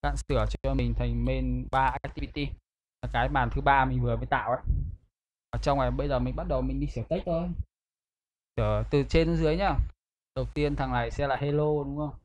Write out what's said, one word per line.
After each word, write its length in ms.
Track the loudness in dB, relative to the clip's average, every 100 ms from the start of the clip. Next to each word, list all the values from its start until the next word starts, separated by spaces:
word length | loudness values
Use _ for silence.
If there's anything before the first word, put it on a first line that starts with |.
Các 60 | -4
bạn 80 | -4
sửa 300 | 0 2 2 0
cho 120 | 0
mình 200 | 0 2
thành 300 | 0 0 0
main 440 | 0 0 0 -2 0
ba 260 | 2 2 0
activity, 440 | -8 -8 -8 -4 -6 -6 _ _ _ _
là 80 | -4
cái 160 | 0 2
màn 220 | 2 2
thứ 80 | 2
ba 240 | 4 4
mình 180 | 4 2
vừa 140 | 0 -2
mới 100 | 0
tạo 240 | -2 0
ấy. 120 | -2 0 0 -2 -8 _ _ _ _ _
Ở 80 | -4
trong 160 | 0 2
này 120 | 2
bây 180 | 0 0
giờ 100 | 0
mình 180 | 0 -2
bắt 100 | -2
đầu 140 | 0
mình 180 | 0 -2
đi 60 | -4
sửa 160 | -4 -2
text 180 | -4 -2
thôi. 240 | -2 -2 -6 -8 _ _ _ _ _ _ _ _ -2
Sửa 280 | 0 2 2
từ 140 | 0 4
trên 180 | 4 4
xuống 100 | 2
dưới 200 | 2 2
nhá. 200 | 0 0 -2 -4 _ _ _
Đầu 120 | -6 -6
tiên 220 | -2 -2 0
thằng 160 | -2
này 180 | 0 -2
sẽ 160 | -2 -2
là 100 | 0
hello 480 | 0 0 2 0
đúng 140 | -2 -6
không? 200 | -6 -8